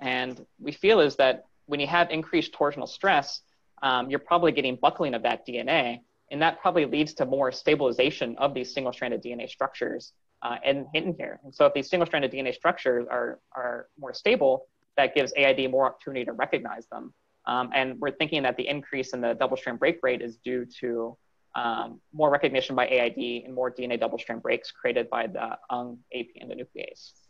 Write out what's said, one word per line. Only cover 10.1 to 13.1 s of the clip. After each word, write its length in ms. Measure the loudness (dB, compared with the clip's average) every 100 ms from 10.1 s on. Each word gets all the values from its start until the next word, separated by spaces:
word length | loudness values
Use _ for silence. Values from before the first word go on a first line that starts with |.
| _ _ _
uh, 140 | -8 -2
in, 240 | 0 0 -2
in 220 | -4 -2 -4
here. 240 | -8 -12
And 120 | -16
so 100 | 4
if 80 | 4
these 160 | 4 0
single-stranded 420 | 0 2 2 0
D 80 | -2
N 100 | -4
A 40 |
structures 540 | 0 0 2 0 0 0